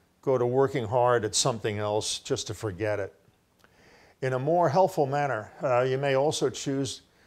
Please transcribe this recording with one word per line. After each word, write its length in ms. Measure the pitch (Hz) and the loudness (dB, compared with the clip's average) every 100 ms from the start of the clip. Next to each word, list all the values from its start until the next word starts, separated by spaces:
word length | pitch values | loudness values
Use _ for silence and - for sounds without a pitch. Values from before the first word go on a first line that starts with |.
| _ _ | _ _
go 140 | - 127 | 0 2
to 100 | 120 | 2
working 400 | 127 135 143 107 | 2 2 0 -2
hard 380 | 127 120 120 | 2 4 4
at 100 | 107 | 2
something 440 | - 147 113 117 104 | 0 -2 -2 -4 -4
else 400 | 104 107 101 - | -2 -2 -2 -8
just 280 | - 131 - | -4 -6 -4
to 80 | |
forget 460 | - 110 90 107 101 | -8 -8 -4 -4 -2
it. 140 | 95 _ _ _ _ _ _ _ _ - - _ | -6 _ _ _ _ _ _ _ _ -20 -20 _
In 140 | 131 | -4
a 40 | 127 | -2
more 300 | 139 175 165 | 0 2 2
helpful 380 | 156 185 175 135 | 4 2 2 -2
manner, 440 | 143 143 113 101 - | 0 -2 -4 -6 -6
uh, 180 | 147 123 | 2 2
you 160 | 131 131 | 2 0
may 180 | 139 | 0
also 360 | 135 147 151 139 | 2 2 0 -2
choose 520 | - - 139 135 - _ _ | -2 -4 -2 -2 -6 _ _